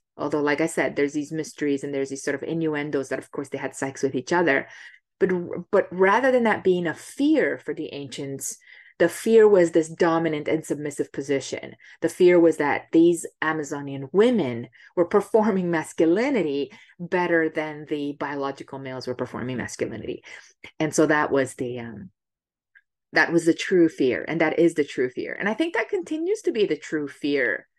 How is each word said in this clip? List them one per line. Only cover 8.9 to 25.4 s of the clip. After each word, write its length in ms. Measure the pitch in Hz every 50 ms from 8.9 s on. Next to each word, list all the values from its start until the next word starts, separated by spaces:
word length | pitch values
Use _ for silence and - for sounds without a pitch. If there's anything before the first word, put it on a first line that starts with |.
| _ -
the 100 | 175 170
fear 380 | - - - 226 226 226 214
was 240 | 214 202 185 170 165
this 180 | - 170 156 160
dominant 580 | 165 - 180 170 165 165 165 160 151 147 147
and 160 | - 147 160 151
submissive 480 | - 151 143 147 147 139 - 139 -
position. 640 | - - 139 139 139 135 - - - - - - - - - - - _
The 80 | - 165
fear 300 | - - 185 180 175 175
was 180 | 170 165 156
that 280 | - 147 143 - - - -
these 340 | - 165 165 170 170 165 - - _ -
Amazonian 680 | 151 156 160 156 147 143 151 143 143 139 139 135 139 135
women 560 | - 190 220 254 247 208 147 123 120 117 123 - _ - - - _
were 100 | 185 170
performing 680 | - - 202 196 - - 220 208 220 190 190 180 175
masculinity 1000 | 170 156 160 - - - 170 160 175 214 247 294 285 214 165 147 139 143 139 - - - - _ _ -
better 500 | 175 165 185 180 180 170 170 165 160 156
than 360 | - 160 151 156 151 147 151 -
the 260 | 156 147 143 143 143 143
biological 580 | 151 139 143 143 139 139 135 - - - -
males 300 | 135 135 131 131 127 -
were 80 | 127 120
performing 420 | - 127 - - 110 117 127 127
masculinity. 680 | 113 95 - - - 123 113 117 - - - - - - - - - - _ _ _ - - - -
And 140 | 156 151 -
so 140 | - 156
that 240 | 147 156 151 151 -
was 240 | - 139 131 127 -
the, 240 | - 135 123 123 120
um, 320 | 117 117 107 101 - - _ _ _ _ _ _ _ _ _ _ _ _ _ _ _ _ _ _ _ _ -
that 200 | 160 151 - 165
was 120 | 165 160
the 100 | 165 156
true 340 | - - - 196 180 165 160
fear. 340 | - - 143 127 107 82 -
And 140 | - 151 170
that 180 | 165 156 - -
is 160 | 170 170 160
the 100 | 156 143
true 240 | - - 151 127 127
fear. 260 | - - - - -
And 100 | -